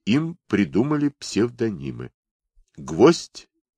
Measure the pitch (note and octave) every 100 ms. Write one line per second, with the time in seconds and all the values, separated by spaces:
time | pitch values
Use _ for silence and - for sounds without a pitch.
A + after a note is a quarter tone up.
0 | - B2+ E3 F3 - G2+ F#2+ D2 C3+ D3+
1 | C#3+ - - G2 A#2 A#2+ A2+ F#2+ C2+ A#1+
2 | B1 - _ _ _ _ _ - C#2 D#2+
3 | B2+ E3+ - - - _ _